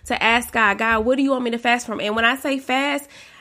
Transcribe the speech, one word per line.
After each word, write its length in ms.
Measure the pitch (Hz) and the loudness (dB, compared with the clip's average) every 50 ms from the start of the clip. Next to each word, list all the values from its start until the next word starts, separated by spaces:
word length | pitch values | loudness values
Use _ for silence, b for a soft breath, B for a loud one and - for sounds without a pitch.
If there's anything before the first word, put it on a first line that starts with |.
| B | B
to 180 | - 240 - - | -6 -4 0 2
ask 300 | 220 226 247 240 - - | 2 2 0 -2 -2 -2
God, 240 | 233 214 202 196 | 2 2 2 2
"God, 260 | 214 226 226 226 220 220 | 2 0 0 2 2 2
what 140 | 247 269 | 2 2
do 60 | 277 269 | 2 2
you 80 | 277 | 2
want 120 | 269 254 247 | 0 0 -2
me 80 | 233 | -2
to 60 | 233 | -4
fast 280 | 233 233 240 240 240 - | -2 0 0 0 0 -2
from?" 140 | 233 208 - | -6 -6 -4
And 160 | 196 208 214 | -4 -2 0
when 80 | 226 226 | 2 2
I 140 | 233 262 | 2 0
say 220 | 262 - 285 277 262 | 0 -2 -4 -4 -4
fast, 500 | 269 - 254 269 277 285 285 285 285 B B B B B B B | -2 -2 -2 0 0 0 -2 -4 -6 B B B B B B B